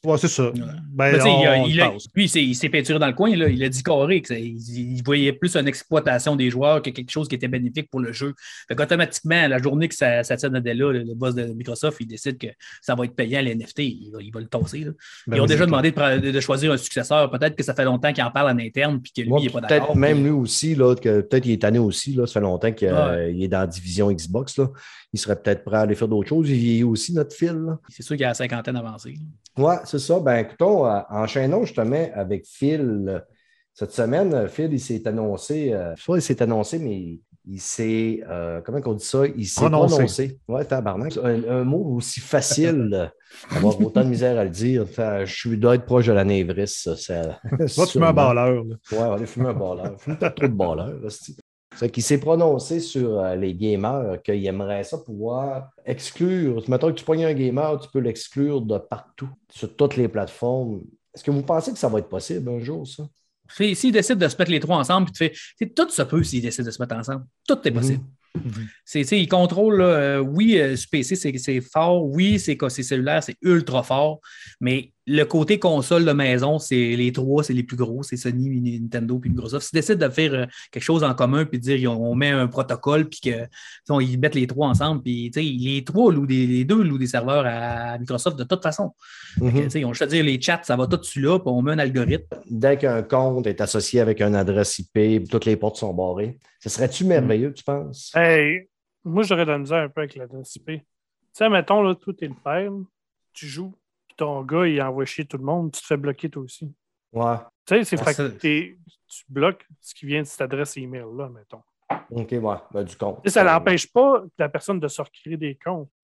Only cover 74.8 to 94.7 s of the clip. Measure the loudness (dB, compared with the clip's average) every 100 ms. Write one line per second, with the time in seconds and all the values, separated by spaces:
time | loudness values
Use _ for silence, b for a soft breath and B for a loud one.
74.8 | -4 _ -2 2 2 2 2 2 2 2
75.8 | 2 2 4 4 2 2 2 0 0 0
76.8 | 2 2 0 0 0 0 2 -2 -2 -2
77.8 | -4 -4 -8 -6 -4 -2 -2 -2 -2 -4
78.8 | -6 -4 -4 -4 -2 -4 -2 -6 -2 -2
79.8 | 0 2 2 2 0 0 -4 B B -10
80.8 | 0 2 2 2 2 2 0 -2 0 0
81.8 | 2 0 -2 0 2 2 0 -2 -4 -2
82.8 | 0 2 0 -4 -6 -6 -8 -16 -20 -20
83.8 | _ 0 2 2 0 2 -2 0 2 2
84.8 | 0 -2 -4 -4 -4 -4 -2 -2 -2 -4
85.8 | -2 4 4 4 2 2 2 2 2 2
86.8 | 2 0 -2 -2 0 0 0 -2 -4 -6
87.8 | -6 -8 -6 -2 -2 -4 -4 -2 -2 -4
88.8 | -6 -8 B B B B 2 2 0 -2
89.8 | -4 -4 0 2 2 0 0 -2 0 -2
90.8 | 0 -2 -4 -2 2 2 2 0 0 0
91.8 | 0 0 0 -2 -4 -16 -10 0 2 4
92.8 | 2 0 0 0 2 0 -2 -2 -2 -2
93.8 | 0 2 2 2 2 2 2 2 0